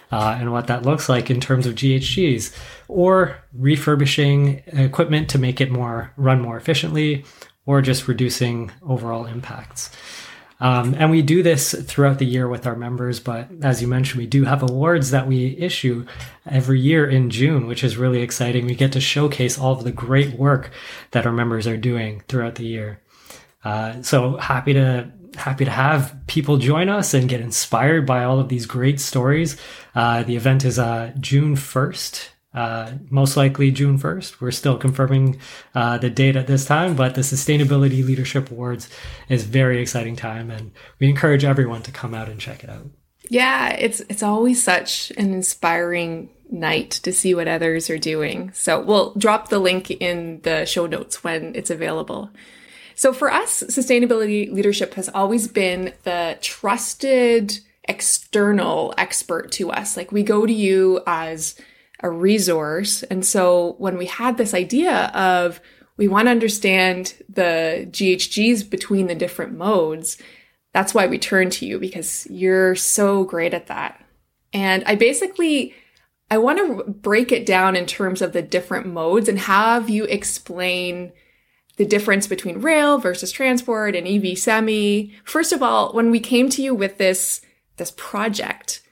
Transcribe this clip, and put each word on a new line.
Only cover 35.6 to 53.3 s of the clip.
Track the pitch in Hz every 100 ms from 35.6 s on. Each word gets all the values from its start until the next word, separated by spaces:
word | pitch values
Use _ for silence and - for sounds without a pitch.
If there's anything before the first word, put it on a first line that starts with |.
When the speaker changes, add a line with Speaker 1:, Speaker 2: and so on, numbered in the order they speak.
| -
Speaker 1:
uh, | 127 120 120
the | 120
date | 113 135 135
at | 127
this | 139
time, | 139 151 185 151
but | 127
the | 127
Sustainability | 131 135 - 147 139 143 139 131 127
Leadership | 131 131 139 135
Awards | 120 123 120 - - - - -
is | 127
a | 104
very | 127 131 123
exciting | 120 123 113 117
time, | 117 110 113
and | 113 113 - - -
we | 135
encourage | 143 160 143
everyone | 143 135 123 117
to | 113
come | - 120
out | 113 113
and | 104
check | - -
it | 127
out. | 107 135 - _ _ -
Speaker 2:
Yeah, | 240 262 262 -
it's, | - - 214 -
it's | 208
always | 214 214 240 247
such | - 180 180 - - -
an | 202
inspiring | 190 185 - 170 170 175 175 170 165 - _ _
night | 185 160 160 - -
to | -
see | 185 190
what | 180 165
others | 160 165 165 165
are | 160
doing. | 156 156 - - 190
So | - - 160
we'll | - 214 -
drop | - 214 214 220
the | 208
link | 185 185 185
in | 180 180 175 170 160
the | 165 160
show | 156 - 170
notes | 156 - -
when | 170 160 160 -
it's | -
available. | 165 160 160 - - - - - - - - - -
So | 269
for | 254 294